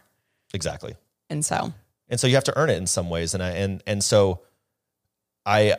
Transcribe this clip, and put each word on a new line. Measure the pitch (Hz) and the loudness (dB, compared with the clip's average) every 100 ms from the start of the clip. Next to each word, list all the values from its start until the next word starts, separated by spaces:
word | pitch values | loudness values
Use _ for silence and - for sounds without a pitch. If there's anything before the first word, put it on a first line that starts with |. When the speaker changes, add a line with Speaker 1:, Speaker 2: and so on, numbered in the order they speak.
| _ _ _ _ _ | _ _ _ _ _
Speaker 1:
Exactly. | 98 82 71 - - _ _ - | -8 -6 -8 -12 -16 _ _ -10
Speaker 2:
And | 147 | -6
so. | 147 - - - _ _ _ | -2 -2 -4 -8 _ _ _
Speaker 1:
And | 123 | 0
so | 127 | 2
you | |
have | 135 | 4
to | - - | 2 0
earn | - | 0
it | 87 | 0
in | 92 | -2
some | - 85 | -4 -2
ways. | 85 85 | -4 -4
And | 92 | -4
I, | 92 | -4
and, | 87 98 92 - | -4 -4 -4 -6
and | 101 | -4
so | - 107 98 90 _ _ _ _ _ _ _ _ _ _ 101 | 2 4 4 0 _ _ _ _ _ _ _ _ _ _ 0
I, | 107 107 | 4 4